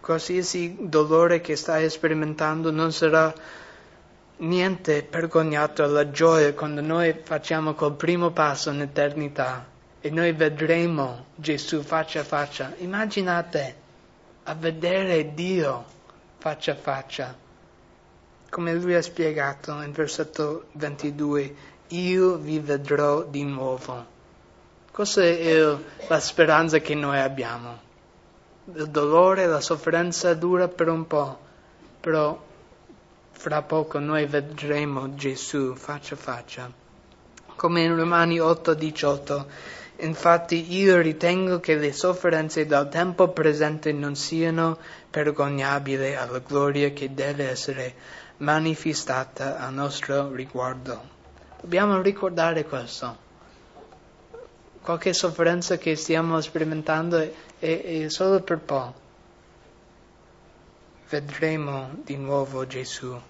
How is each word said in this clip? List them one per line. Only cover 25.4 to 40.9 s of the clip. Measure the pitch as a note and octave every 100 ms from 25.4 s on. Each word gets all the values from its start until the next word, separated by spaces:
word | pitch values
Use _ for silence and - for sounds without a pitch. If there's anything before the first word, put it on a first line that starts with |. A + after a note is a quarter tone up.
| E3 D#3+ D#3 C#3+ - - -
la | D#3+
speranza | - - D#3 D#3 E3 D#3
che | D#3
noi | D3+ C#3+ C#3
abbiamo. | C3+ C3+ A#2 A#2 A#2+ A#2 - _ _ _ _ _ _ - -
Il | E3 D3+
dolore, | D3+ D3 D#3+ F#3 F#3+ F3+
la | D3+
sofferenza | - D#3 E3 E3 F3 E3+ F3+
dura | E3 F3 F3+ F3
per | F3+ E3
un | E3 D#3+
po', | D3+ C#3 C3+ - - - - - -
però | - D#3 D3+ D#3+ - - - - - - _ _ _
fra | - - D3+
poco | D3 D#3+ D#3 D3
noi | D3 D#3 D3
vedremo | D3 D3 D3+ D3 D3 D3 C3+ C3+
Gesù | C#3 C3+ C3 - D3 C3 B2+
faccia | - D3 - C#3
a |
faccia. | - A#2+ A#2+ - B2 B2+ _ - _ - - - - -
Come | E3+ E3+
in | E3 E3
Romani | E3 E3+ E3+ E3+
otto | D#3+ E3 E3
diciotto, | D#3 D#3 D3+ D3 C#3 - C#3+ C#3+ - - - - -
"Infatti | D#3 D#3 E3+ E3+ E3+ E3+ E3
io | F3+ G3